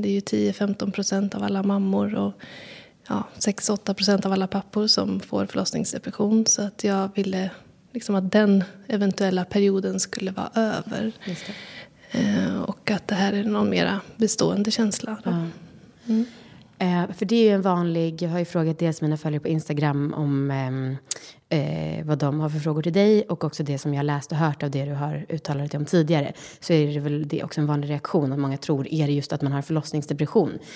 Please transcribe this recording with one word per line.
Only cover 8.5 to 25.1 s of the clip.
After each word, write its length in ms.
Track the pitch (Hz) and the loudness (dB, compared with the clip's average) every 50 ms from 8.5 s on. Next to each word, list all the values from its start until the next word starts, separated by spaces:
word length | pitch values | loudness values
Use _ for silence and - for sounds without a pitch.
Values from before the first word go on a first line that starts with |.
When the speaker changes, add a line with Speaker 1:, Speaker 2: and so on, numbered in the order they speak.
| 196 196 180 - - - - - | 6 6 4 2 -4 -12 -6 -4
Speaker 1:
eventuella 580 | 233 202 208 196 180 - 202 190 180 185 180 | -2 0 2 0 2 2 0 2 2 0 -2
perioden 540 | - - 208 202 196 196 196 190 196 190 190 | 0 2 4 4 4 4 2 0 -2 -2 -2
skulle 320 | 190 - - - 196 185 | -4 -4 -4 -6 -6 -6
vara 180 | 190 190 180 - - | -4 -6 -6 -4 0
över. 560 | 226 226 214 202 - - - 214 196 208 220 220 - - | 0 0 0 0 -4 -4 -6 -6 -4 -4 -4 -6 -6 -8
Speaker 2:
Just 200 | - 175 - - - | -10 -8 -8 -10 -12
det. 60 | 202 - - - - - - - - - - - - - | -14 -14 -16 -16 -18 -18 -18 -20 -20 -20 -14 -6 -2 0
Speaker 1:
Eh, 420 | - 208 202 190 190 - 190 202 | 2 2 2 2 0 0 -2 -2
och 300 | - - - - - - | -4 -4 -6 -6 -4 -2
att 160 | 214 190 - - | -2 -2 -2 -4
det 80 | 208 | -2
här 180 | 180 196 196 196 | 0 0 2 0
är 100 | 202 208 | 0 0
någon 260 | 220 214 208 208 208 | 0 0 2 2 2
mera 300 | 190 175 175 - 196 196 - - - | 2 2 2 2 0 -2 -6 -10 -2
bestående 560 | - 226 202 - - 165 165 180 196 202 220 | 0 0 0 2 2 2 2 2 2 0 0
känsla 460 | 214 - 226 208 196 - - - 220 214 - | 2 2 2 0 0 -2 -4 -8 -10 -6 -4
då. 60 | 190 | -2
Speaker 2:
Ja. 140 | 175 170 165 165 160 - - - - - - - - - - 240 | -2 0 -2 -4 -6 -12 -18 -20 -20 -20 -20 -20 -20 -12 -4 0
Speaker 1:
Mm. 180 | 220 220 233 240 - - - - - - - - - - | 0 0 0 -2 -6 -14 -20 -20 -20 -20 -20 -20 -6 -2
Speaker 2:
Eh, 360 | 190 180 180 175 175 - 180 | 0 2 2 2 2 0 -2
för 100 | - 220 | -4 -2
det 100 | 180 226 | 2 4
är 80 | 233 226 | 6 6
ju 60 | 214 | 6
en 120 | 202 190 | 6 6
vanlig, 600 | 185 196 180 175 175 170 165 165 165 165 160 160 | 4 4 2 2 2 2 2 2 0 0 0 -2
jag 80 | 175 165 | -2 -2
har 100 | 165 175 | 0 -2
ju 60 | 175 | -2
frågat 340 | 170 - 180 160 160 160 160 | 0 0 0 2 2 2 2
dels 220 | 170 165 151 - | 0 0 0 0
mina 160 | 160 151 156 151 | 0 0 0 0
följare 240 | - 160 151 147 | -2 -2 -2 -2
på 60 | - - | 0 0
Instagram 640 | 165 156 151 - 156 147 151 147 143 143 143 151 - | 0 0 0 -2 0 2 2 2 2 2 0 0 -2
om, 380 | - 151 143 139 139 139 139 | 0 0 0 2 2 2 0
ehm, 460 | 139 135 135 127 131 131 131 131 135 135 - - - - - - - - _ _ | 0 -2 -2 -2 -2 -2 -2 -4 -4 -6 -6 -8 -8 -8 -8 -14 -20 -20 _ _
eh, 560 | - 156 139 151 156 160 156 156 160 - - | 0 0 0 -2 -4 -4 -4 -4 -6 -6 -2
vad 120 | 151 151 139 | -2 -2 0
de 220 | 151 143 135 156 | 0 0 0 0
har 100 | 156 151 | -2 -2
för 100 | 151 156 | -2 -2
frågor 220 | 147 165 151 151 | -2 0 0 0
till 120 | 156 175 165 | 0 2 4
dig 280 | 196 202 208 214 208 214 | 4 6 6 6 6 4
och 200 | - 180 - - | 2 -2 -2 -2
också 200 | 151 - - 160 | -4 -4 -4 -4
det 140 | 143 143 135 | -2 -2 -2
som 160 | - 151 143 | -2 -2 0
jag 120 | 139 143 | 0 0
läst 260 | 147 147 143 139 - | 0 0 -2 -4 -4
och 60 | 170 147 | 0 2
hört 260 | 165 156 143 147 - | 2 2 2 0 -2
av 80 | 143 | -2
det 140 | 135 139 139 | -2 -2 -2
du 80 | 143 143 | -2 -4
har 320 | 139 143 151 | -4 -4 -4